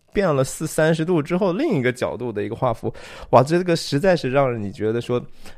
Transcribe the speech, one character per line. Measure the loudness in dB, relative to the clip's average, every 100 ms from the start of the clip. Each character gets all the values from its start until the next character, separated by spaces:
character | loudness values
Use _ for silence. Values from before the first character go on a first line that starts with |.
| _
变 | 0 2
了 | 2
四， | 0 -2 -4
三 | 0 2
十 | 2
度 | 2 0
之 | 0 0
后， | 0
另 | 0 0
一 | 0
个 | 0
角 | 0 -4 -4
度 | -6
的 | -4
一 | -4
个 | -2
画 | -2
幅， | -2 -6 -8 -14 -18 4
哇， | 6
这 | 6 2
个 | 2 -2
实 | 0 0
在 | 2 2
是 | 2
让 | 0 0 0
你 | -6
觉 | -4 -2
得 | -2
说， | -2 -4 -4 -14 -16